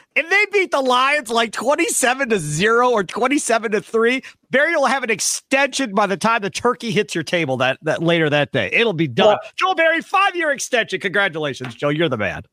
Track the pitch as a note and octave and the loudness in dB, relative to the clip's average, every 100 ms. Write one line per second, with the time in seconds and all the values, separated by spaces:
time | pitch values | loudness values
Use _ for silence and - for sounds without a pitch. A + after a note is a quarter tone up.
0 | _ - D#4+ G4 G#4 G4+ F#4 D4+ C4 B3 | _ -4 0 0 2 0 0 0 2 2
1 | C4 D4 A#3+ A#3 A3+ - A3 D4+ F4 - | 2 0 0 0 0 -2 0 0 0 0
2 | A#3+ B3+ C4+ G#3+ D3+ D3+ G#3 A#3 B3 A#3 | 0 0 0 -2 -2 0 2 4 4 2
3 | F3+ - B3 D4 - A3+ A3 G3+ - A3+ | -2 -2 0 0 0 0 0 -4 -2 0
4 | A3+ C4 - - _ B3+ D4+ E4 C4+ C4+ | 2 0 -4 -18 _ 0 2 2 2 0
5 | A#3+ G#3 - - - C4+ C#4 C4+ C4+ G3 | -2 -2 -4 -6 -2 0 0 -2 -2 0
6 | G3+ F#3 G#3+ A#3 G3 - A#3+ B3 A3+ F#3 | 0 0 0 0 -2 -2 -2 -2 -2 -2
7 | G#3 F3 D#3 F3+ D3+ C3 B2+ C3 D3+ D3 | -2 -4 -2 -2 0 0 0 0 -2 0
8 | E3 E3+ D#3 D3 C#3+ C3 F#2 F3+ A3+ E3 | 2 2 2 2 0 -2 0 0 0 0
9 | D#3+ A#2 G#3+ G#3 - - F#4 E4+ E4 E4 | -2 2 4 4 -2 -4 -2 2 2 0
10 | - G4 G4 F4 D#4+ C4 - A#3+ G#3 F#3 | 0 0 0 0 -2 -4 -2 -2 -2 -4
11 | G3 G3 G3 D#3 D3 B2+ B2 A2+ C#3+ D3+ | -2 0 0 -2 -6 -6 -10 -4 -2 0
12 | E3 A#2+ G2 D#2+ - | 0 0 -4 -6 -12